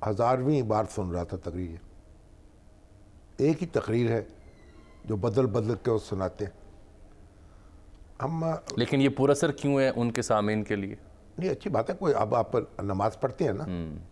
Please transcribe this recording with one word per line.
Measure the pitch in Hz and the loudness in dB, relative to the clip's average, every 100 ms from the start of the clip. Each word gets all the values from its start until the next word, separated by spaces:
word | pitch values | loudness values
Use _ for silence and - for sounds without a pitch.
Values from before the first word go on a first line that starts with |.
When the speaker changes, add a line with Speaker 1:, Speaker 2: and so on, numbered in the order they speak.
| 110 | -2
Speaker 1:
हज़ारवीं | 104 120 127 127 151 117 | 0 2 2 2 2 2
बार | 107 104 | 0 0
सुन | - 92 | -4 -4
रहा | 87 87 | -4 -4
था | 92 | -6
तकरीर। | - 87 90 82 - - - - - - - - - - - - - - - - | -8 -8 -8 -10 -18 -20 -20 -20 -20 -20 -20 -20 -20 -20 -20 -20 -20 -20 -20 -2
एक | 139 156 | 0 0
ही | 170 | -2
तकरीर | - - 113 120 | -4 0 0 2
है | 113 - - - - - - - - - | 0 -2 -12 -20 -20 -20 -20 -20 -20 -6
जो | 107 | -2
बदल | 120 110 127 | 0 2 2
बदल | 107 110 117 | 2 -2 -2
के | - | 0
वो | 110 | 0
सुनाते | - 95 92 - 101 | -2 -4 -4 -4 -10
हैं। | - - - - - - - - - - - - - - - - - | -10 -20 -20 -20 -20 -20 -20 -20 -20 -20 -20 -20 -20 -20 -20 -20 -8
हम | 131 165 165 160 - - | -6 -4 -2 -4 -6 -2
Speaker 2:
लेकिन | 120 139 | 2 4
ये | 139 | 4
पूरा | 139 135 | 4 4
असर | 143 165 | 6 4
क्यों | 139 143 139 | 0 2 4
है | 135 | 4
उनके | 120 120 117 | 2 0 0
सामीन | 113 110 104 107 | 2 2 4 0
के | 104 104 | 0 -2
लिए? | 98 107 - - - - | -4 -8 -16 -20 -18 -6
Speaker 1:
नहीं, | 180 | -4
अच्छी | 143 - | -4 -2
बात | 143 117 | -2 -2
है। | 180 | -2
कोई, | 180 | 0
अब | 120 107 120 | 2 2 0
आप | 110 120 - - | 2 0 -2 -8
नमाज | 98 95 104 - | -4 0 0 0
पढ़ते | 131 - | -6 -2
हैं | 156 | -2
ना, | 101 | -2
Speaker 2:
हम्म। | 139 90 82 78 85 | -4 -6 -6 -10 -14